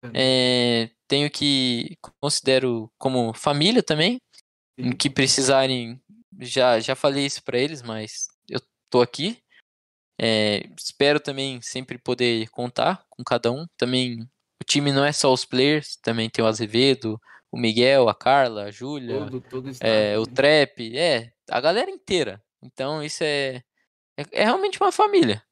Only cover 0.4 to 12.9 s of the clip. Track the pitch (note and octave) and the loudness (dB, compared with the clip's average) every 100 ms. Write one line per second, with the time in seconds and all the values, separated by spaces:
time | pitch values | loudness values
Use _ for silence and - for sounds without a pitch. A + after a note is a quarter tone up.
0.4 | B2+ B2 A#2+ A#2 A2+ _ _ C#3 D3 - | 2 2 2 0 -2 _ _ 0 0 -2
1.4 | D3 C#3 B2+ A#2 A#2+ E3+ - _ C#3+ - | -2 0 0 -2 -6 -12 -20 _ -4 -4
2.4 | - C3 B2+ A#2 A2 _ C3+ C3 A2+ A2 | 2 2 2 -4 -6 _ -2 0 -2 -2
3.4 | - C#3+ D#3+ B3 - D3+ E3+ B3 _ _ | -2 2 2 2 2 2 0 0 _ _
4.4 | _ _ _ - B2+ B2 C#3+ C3+ C3 - | _ _ _ -8 -6 -2 -4 0 0 2
5.4 | C3+ C3+ C3 C3 A#2 B2+ _ G#3+ _ - | 4 4 2 -2 -6 -12 _ -20 _ -18
6.4 | B2 B2+ B2+ A#2 A2+ C3 D3 C#3 C#3 - | -8 0 4 4 0 -2 0 0 -4 -6
7.4 | - A#2+ C#3 D#3 A#2 A2 A2 - - _ | -6 -2 -2 -4 -10 -10 -10 -10 -14 _
8.4 | _ - _ _ _ B2+ A#2+ - D#3+ A#3 | _ -10 _ _ _ 2 2 0 -6 -6
9.4 | _ _ _ _ _ _ _ _ A2+ A2 | _ _ _ _ _ _ _ _ 0 2
10.4 | G#2+ G#2 - - - - C#3+ D3 D3 C3+ | 2 -2 -6 -14 -14 0 2 2 -2 -8
11.4 | C3+ B2+ - B2+ C3 B2+ - B2 B2 A#2 | -8 -8 -10 -12 -12 -12 -6 0 0 0
12.4 | A2 - B2 - C3+ | -4 -8 -8 -2 -2